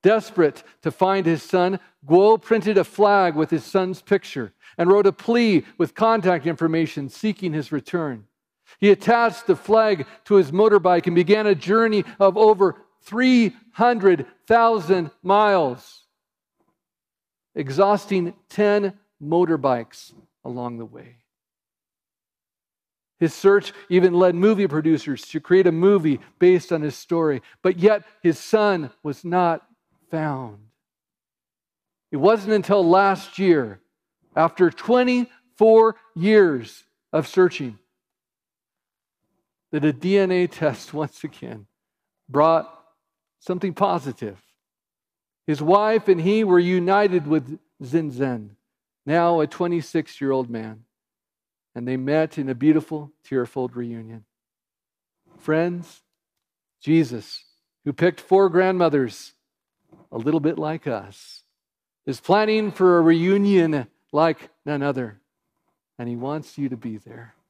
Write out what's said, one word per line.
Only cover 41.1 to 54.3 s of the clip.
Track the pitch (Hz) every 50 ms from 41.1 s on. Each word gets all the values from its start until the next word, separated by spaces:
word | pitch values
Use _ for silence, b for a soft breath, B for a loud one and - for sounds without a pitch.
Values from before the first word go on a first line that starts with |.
| _ -
again | - 151 - - - 120 117 107 98 _ _ _ _ _ _ _ _ _ _ _ _ _
brought | 131 143 151 160 165 165 - - - _ _ _ _ _ _ _ _ _ _ _ _ _
something | _ - 180 180 196 190 156
positive. | - 202 196 175 170 131 143 113 _ 120 107 98 _ _ _ _ _ _ _ _ _ _ _ _ _ _ _ _ _ _ _ _ _ _
His | - 151 135
wife | 151 156 185 202 208 214 226 220 - 208
and | 185 170
he | 160 190 208 220 220
were | 196 180 175
united | 175 180 185 180 175 180 196 202 208 202 180 180 151
with | 147 160 156 131 127 151 - _ _ _ _ 143
Zin | 123 135 165 160 147
Zhen, | 127 123 135 131 123 113 107 104 101 _ _ _ _ _ _ _ _ _ _
now | 139 151 170 170 170 170 160
a | 151
twenty-six-year-old | 147 - - 180 175 175 170 156 - - 165 151 - - - 139 135 135 131 127 120
man, | 117 113 110 110 110 110 113 _ _ _ _ _ _ _ _ _ _ _ _ _ _ _ _ _ _
and | 120 120
they | 123 131
met | 131 131 139 147 156 156 156 -
in | 160 139 135
a | 131
beautiful, | 120 135 156 151 156 151 - 160 151 147 143 _ _
tear-filled | _ _ 139 131 120 117 _ 135 127 123 120
reunion. | 120 120 117 117 117 113 110 113 113 107 _